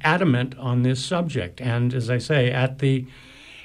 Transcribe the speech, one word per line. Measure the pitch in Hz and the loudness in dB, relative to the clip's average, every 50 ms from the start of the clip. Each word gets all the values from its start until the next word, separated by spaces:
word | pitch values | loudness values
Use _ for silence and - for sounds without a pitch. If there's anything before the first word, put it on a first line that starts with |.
adamant | - 156 160 180 190 170 127 120 127 127 - - | 0 2 2 4 4 4 4 2 0 -2 -6 -8
on | 135 127 120 123 123 | -4 -2 0 2 2
this | 127 131 123 - | 2 0 0 -2
subject. | - 185 170 175 165 135 127 92 87 - - | -2 -2 -2 -2 -2 -2 -4 -6 -6 -8 -6
And | 131 123 117 120 120 123 127 | -4 -2 0 0 0 0 0
as | 131 117 110 | -2 -2 -2
I | 123 123 | -2 -2
say, | 123 - 156 143 123 123 | -2 0 2 2 2 2
at | 127 131 127 131 131 - | 2 0 0 -2 -2 0
the, | - 135 135 131 127 127 - - - - - - - - - - - | 0 2 2 0 -2 -6 -14 -20 -20 -20 -20 -20 -20 -20 -20 -20 -12